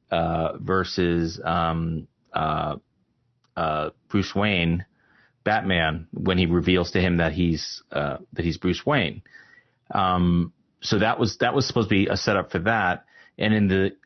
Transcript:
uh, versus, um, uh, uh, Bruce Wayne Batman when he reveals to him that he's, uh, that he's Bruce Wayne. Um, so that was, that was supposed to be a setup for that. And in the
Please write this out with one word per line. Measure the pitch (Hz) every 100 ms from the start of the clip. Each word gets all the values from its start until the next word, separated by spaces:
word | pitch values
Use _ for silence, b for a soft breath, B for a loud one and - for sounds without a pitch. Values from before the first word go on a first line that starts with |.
| _
uh, | 85 82 82 80 -
versus, | - 95 92 - 87 85 82 -
um, | 82 85 82 82 82 80 - _ _
uh, | - 78 76 76 - - _ _ _ _ _ _ -
uh, | 82 78 76 - _
Bruce | 101 95
Wayne | 98 107 95 85 85 - b b b b _
Batman | - 107 95 87 80 80 82
when | - 98 90
he | 87
reveals | 87 80 90 85
to | 95
him | 90 87
that | 82
he's, | 80 87 78 - - -
uh, | - 73 67 -
that | - 82
he's | 76
Bruce | 92 87 -
Wayne. | 147 82 55 b b b b b b -
Um, | - 92 90 87 87 85 - _ _
so | - 107
that | 107 -
was, | 117 -
that | 120
was | 135 131
supposed | - 104
to | 104
be | 98
a | 101
setup | - 98 90
for | 92
that. | 90 113 92 87 b b b -
And | 107
in | 107 101
the | 95 95 -